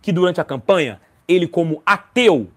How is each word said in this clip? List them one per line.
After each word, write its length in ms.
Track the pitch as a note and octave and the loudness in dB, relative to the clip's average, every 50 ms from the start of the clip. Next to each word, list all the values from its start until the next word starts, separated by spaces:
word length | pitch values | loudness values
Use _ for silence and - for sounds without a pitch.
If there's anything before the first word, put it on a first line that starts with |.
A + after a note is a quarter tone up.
Que 100 | _ A3 | _ -4
durante 300 | F3+ F3 F3+ F3+ F3 F3 | -2 0 0 0 0 -4
a 20 | D3+ | -6
campanha, 560 | - C#3+ B2+ G#2 - G3 F3+ D3+ B2 G2+ - _ _ _ _ _ | -6 -8 -8 0 0 2 2 0 -4 -6 -12 _ _ _ _ _
ele 220 | - F3 F#3 F3 | 0 0 0 0
como 340 | - - F3 E3+ D#3+ D#3 - _ | -2 -4 -4 -4 -4 -6 -4 _
ateu 640 | - G3+ F#3 - _ _ B3 B3 A3 E3+ C3 G#2 F2 _ | -2 -2 -2 -2 _ _ 2 4 4 2 2 -2 -8 _